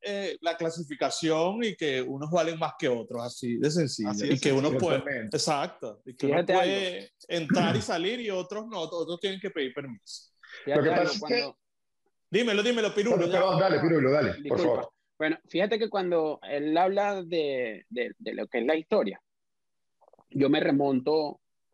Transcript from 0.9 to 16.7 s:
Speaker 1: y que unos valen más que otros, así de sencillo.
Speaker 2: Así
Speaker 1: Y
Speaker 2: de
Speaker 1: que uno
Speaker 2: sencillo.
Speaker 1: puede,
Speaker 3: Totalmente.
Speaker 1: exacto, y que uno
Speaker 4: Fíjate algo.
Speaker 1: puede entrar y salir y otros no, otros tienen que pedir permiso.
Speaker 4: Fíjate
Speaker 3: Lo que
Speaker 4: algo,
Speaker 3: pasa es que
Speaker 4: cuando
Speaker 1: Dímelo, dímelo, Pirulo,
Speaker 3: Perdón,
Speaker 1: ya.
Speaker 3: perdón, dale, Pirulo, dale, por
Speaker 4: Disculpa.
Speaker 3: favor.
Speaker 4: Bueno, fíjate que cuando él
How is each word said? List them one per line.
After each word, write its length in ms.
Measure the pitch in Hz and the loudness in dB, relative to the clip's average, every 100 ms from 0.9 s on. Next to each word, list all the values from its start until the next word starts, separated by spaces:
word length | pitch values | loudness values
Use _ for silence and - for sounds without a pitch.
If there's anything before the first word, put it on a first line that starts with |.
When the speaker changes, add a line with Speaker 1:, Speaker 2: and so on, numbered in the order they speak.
| 147 139 - 160 156 170 214 | -2 -2 0 0 2 2 0
Speaker 1:
y 120 | 233 185 | -4 -2
que 260 | 156 131 | -2 -2
unos 300 | 127 135 151 | -4 -6 -2
valen 260 | 170 160 165 | 0 0 -2
más 160 | 160 - | -4 -2
que 100 | 143 | 0
otros, 320 | 120 107 120 | 0 -4 -8
así 360 | 120 - 123 117 | -8 -8 -4 0
de 120 | 139 | 0
sencillo. 400 | 170 143 - 104 | 2 0 -2 -4
Speaker 2:
Así 160 | 104 139 | -2 0
Speaker 1:
Y 40 | |
Speaker 2:
de 100 | 139 | 2
Speaker 1:
que 120 | 147 | 4
uno 180 | 135 135 | 2 2
Speaker 2:
sencillo. 100 | 127 | 2
Speaker 1:
puede, 180 | 175 143 | 2 0
Speaker 3:
Totalmente. 400 | 139 131 110 147 | -2 -6 -4 -4
Speaker 1:
exacto, 640 | 170 147 170 - 120 104 | 0 0 -2 -8 -12 -12
y 120 | - 123 | -18 -4
que 100 | 139 | 0
uno 80 | 156 | 2
Speaker 4:
Fíjate 160 | 180 | 4
algo. 100 | 185 | 2
Speaker 1:
puede 480 | 185 196 185 185 196 _ - | 2 0 -2 -6 -12 _ -6
entrar 480 | 175 156 180 170 120 | -6 0 2 2 0
y 60 | |
salir 360 | - 170 180 247 | 0 -2 -2 -4
y 120 | 226 | -4
otros 340 | 185 175 202 226 | -4 -4 -8 -8
no, 120 | 208 | -8
otros 400 | 160 170 160 175 | -6 -6 -6 -4
tienen 200 | 196 190 | -6 -4
que 120 | 190 | -6
pedir 240 | 165 135 143 | -4 -4 -6
permiso. 560 | 139 113 - - - _ - - - | -10 -14 -16 -18 -18 _ -20 -12 0
Speaker 4:
Fíjate 160 | 147 | 2
Speaker 3:
Lo 20 | |
que 60 | 147 | 4
Speaker 4:
algo, 140 | - | 2
Speaker 3:
pasa 100 | - | 0
es 80 | 208 | -2
que 200 | 151 240 | -2 -2
Speaker 4:
cuando 160 | 139 - _ _ _ _ _ _ _ | -4 -10 _ _ _ _ _ _ _
Speaker 1:
Dímelo, 320 | 190 240 202 | 0 2 2
dímelo, 320 | 220 233 214 214 | 2 2 2 2
Pirulo, 220 | 208 202 | 2 2
Speaker 3:
Perdón, 140 | 170 | 2
Speaker 1:
ya. 80 | 180 | 4
Speaker 3:
perdón, 200 | 185 170 | 4 4
dale, 200 | 190 147 | 4 4
Pirulo, 320 | 160 160 131 | 4 4 4
dale, 180 | 147 127 | 4 2
por 80 | - | -2
Speaker 4:
Disculpa. 200 | 143 135 165 | -2 2 2
Speaker 3:
favor. 280 | 117 - _ _ _ | 2 -2 _ _ _
Speaker 4:
Bueno, 180 | 156 139 _ | -2 -2 _
fíjate 280 | 165 202 226 | 0 0 0
que 120 | 220 | 0
cuando 500 | 202 185 170 156 143 95 | -2 0 2 0 -2 -4
él 260 | 143 151 | -4 0